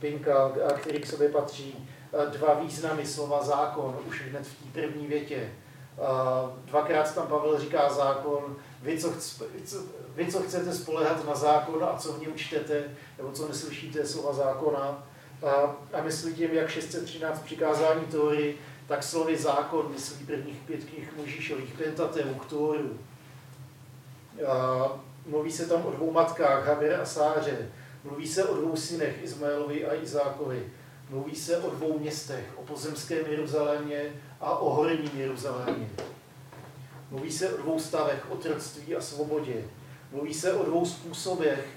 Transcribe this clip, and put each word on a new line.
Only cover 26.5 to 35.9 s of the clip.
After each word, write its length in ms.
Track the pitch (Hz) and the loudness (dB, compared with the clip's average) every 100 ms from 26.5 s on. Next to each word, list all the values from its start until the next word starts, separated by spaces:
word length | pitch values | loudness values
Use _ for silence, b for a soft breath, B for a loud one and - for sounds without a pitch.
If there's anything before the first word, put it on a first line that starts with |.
| 131 135 | 6 4
Hagar 340 | 147 151 135 | 4 4 2
a 40 | |
Sáře. 640 | 131 - 151 156 147 123 117 B B B | 0 2 4 4 0 -2 -6 B B B
Mluví 240 | 143 143 160 | -12 -8 -4
se 160 | 185 | 2
o 100 | 190 | 2
dvou 220 | 151 156 160 | 2 2 0
synech, 460 | - 165 147 123 | -2 -2 -2 -2
Izmaelovi 640 | - 143 147 147 147 147 143 | -8 -4 -2 0 -2 -2 -2
a 80 | |
Izákovi. 800 | 151 135 143 139 139 139 127 - B B B - | -2 -2 0 0 0 -4 -4 -6 B B B -8
Mluví 260 | 135 147 - | -6 -6 -6
se 220 | - 170 | 0 0
o 120 | 170 | 0
dvou 280 | 135 156 151 | -2 -2 0
městech, 460 | 151 151 - 131 - - | -2 -4 -6 -8 -8 -12
o 60 | |
pozemském 640 | - 143 151 147 - 160 156 | -10 -8 -6 -6 -4 -2 0
Jeruzalémě 840 | 151 147 151 147 147 147 143 147 143 B B | -2 0 2 2 2 0 -4 -4 -8 B B
a 180 | - - | -2 2
o 120 | 147 | 2
horním 400 | 147 160 165 147 | 4 4 2 0
Jeruzalémě. 760 | 139 135 127 135 127 123 120 113 | -2 -4 -4 -4 -4 -2 -2 -4